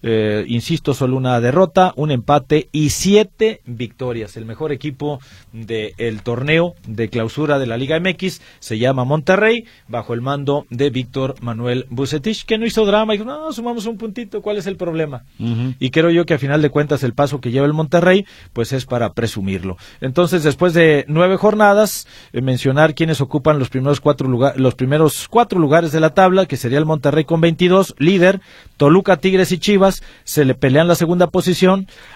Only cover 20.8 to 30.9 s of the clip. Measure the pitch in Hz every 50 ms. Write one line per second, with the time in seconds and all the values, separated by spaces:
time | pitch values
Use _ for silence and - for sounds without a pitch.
20.8 | 165 160 151 143 139 - 151 160 180 185 190 185 - 208 214 214 214 202 202 208
21.8 | 214 196 - - - _ - - - _ _ 123 127 131 127 123 - 139 131 143
22.8 | 156 160 151 - 165 160 160 - 139 - - 151 127 156 151 147 131 - - 131
23.8 | 127 139 147 - - 151 147 - 143 131 127 117 127 139 - 131 131 127 123 -
24.8 | 131 127 143 151 160 151 - - - - - 233 240 233 - 185 160 143 143 165
25.8 | 170 160 139 160 156 156 151 - 185 185 185 196 190 - 143 127 - 123 123 143
26.8 | 156 156 160 151 - 147 135 156 156 - 170 165 165 170 165 - 180 180 180 190
27.8 | 190 - - - 139 165 196 190 170 185 196 190 _ - - - - - _ _
28.8 | 147 143 156 185 190 - 185 - - 190 190 185 185 - 185 165 - - 208 196
29.8 | 190 196 190 - - - - - _ - - 151 147 131 127 - - 135 127 147
30.8 | 165 170